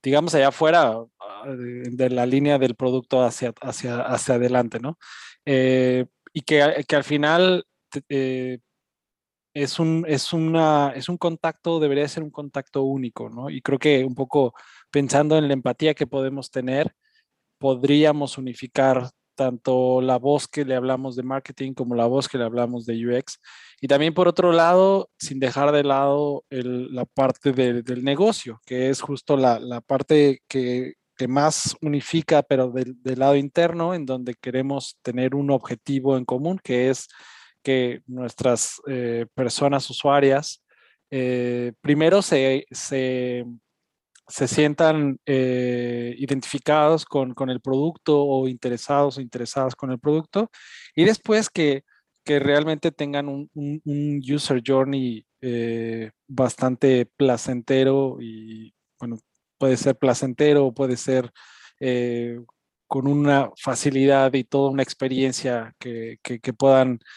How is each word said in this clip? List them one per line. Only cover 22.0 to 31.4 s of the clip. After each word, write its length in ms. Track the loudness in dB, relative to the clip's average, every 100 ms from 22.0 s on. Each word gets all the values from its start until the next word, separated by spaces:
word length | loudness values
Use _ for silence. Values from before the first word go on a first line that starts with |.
| 2
voz 220 | 2 -2
que 100 | -4
le 60 |
hablamos 420 | -4 -2 -2 -4 -6
de 200 | -4 -2
U 100 | -2
X. 240 | -4 -18 -20 -20 -20 _
Y 80 | 0
también, 260 | 2 2
por 140 | 2 2
otro 240 | 4 4
lado, 580 | 6 6 6 6 4 -2 _
sin 220 | -10 -4
dejar 320 | -2 0 2
de 120 | 2 2
lado 580 | 2 2 0 -2 -4 _
el, 440 | -8 -6 -6 -6
la 120 | -8 -6
parte 480 | 0 0 2 -2
de, 280 | 2 0 0
del 220 | -4 -4
negocio, 580 | -2 2 2 0 -10 -16 _
que 240 | -2 -2
es 100 | -2
justo 380 | -4 -10 0 4
la, 200 | 4 2
la 200 | -4 -12
parte 640 | _ -4 4 6 6 2 _
que, 460 | -4 -2 -4 -6 -12 _ _
que 120 | -2
más 480 | 2